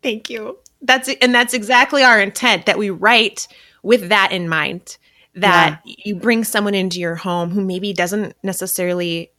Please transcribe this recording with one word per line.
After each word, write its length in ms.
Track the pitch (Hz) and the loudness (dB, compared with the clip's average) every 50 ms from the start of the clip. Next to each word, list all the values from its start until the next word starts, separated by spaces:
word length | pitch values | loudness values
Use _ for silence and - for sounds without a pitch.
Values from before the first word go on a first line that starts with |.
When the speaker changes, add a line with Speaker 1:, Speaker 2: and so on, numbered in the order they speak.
| - | -4
Speaker 1:
Thank 260 | 269 220 220 _ - | -6 -6 -6 _ -12
you. 280 | 240 226 214 220 381 _ _ _ _ _ | -12 -12 -12 -12 -14 _ _ _ _ _
That's, 280 | 294 240 254 269 262 269 269 - | 0 0 0 0 0 -6 -2 0
and 120 | 254 247 247 | 2 2 4
that's 200 | 240 247 240 - | 4 2 2 -2
exactly 500 | 254 208 202 247 240 269 269 - 285 269 | -6 -2 2 4 4 4 4 2 4 6
our 160 | 254 233 214 | 6 6 6
intent, 460 | 196 196 - - - 247 214 175 - | 2 0 -4 -2 0 0 0 2 0
that 120 | - 190 - | -2 -2 0
we 120 | 214 202 | -2 -4
write 580 | 185 156 180 214 240 226 226 - - - - - - _ _ _ _ _ _ | -4 0 2 4 4 4 2 0 -2 -8 -14 -14 -16 _ _ _ _ _ _
with 260 | - 233 240 196 175 | 2 2 2 2 2
that 220 | 214 208 190 - | 2 2 2 2
in 180 | - 185 175 165 | 0 -4 -4 -2
mind, 480 | 165 160 151 - - 180 _ - - _ _ _ _ _ _ _ _ 180 | -2 -2 -2 -2 -6 -8 _ -16 -20 _ _ _ _ _ _ _ _ 0
that 440 | 185 202 180 175 175 170 156 156 _ | 2 4 4 4 4 2 0 -6 _
Speaker 2:
Yeah. 100 | - - _ - | -20 -20 _ -8
Speaker 1:
you 100 | 208 208 | -8 -8
bring 280 | 175 175 226 233 226 226 | -2 0 0 0 0 0
someone 320 | - - 214 208 202 202 | 0 -2 0 0 0 0
into 240 | 196 185 190 175 180 | 0 0 -2 -4 -4
your 160 | 175 170 170 | -4 -6 -6
home 360 | 165 - 190 175 175 175 175 | -6 -6 -4 -4 -2 -4 -2
who 120 | 175 202 196 | -2 -2 -2
maybe 300 | 190 180 185 185 208 196 | -2 -4 -4 -6 -6 -2
doesn't 420 | 180 175 175 196 214 208 - - _ - | -2 -2 -2 -2 -4 -6 -6 -10 _ -8
necessarily 880 | 190 180 - 185 185 - - 180 180 180 180 175 175 165 165 170 _ _ | -8 -6 -6 -6 -6 -6 -4 -2 -2 -2 -2 -4 -4 -4 -6 -8 _ _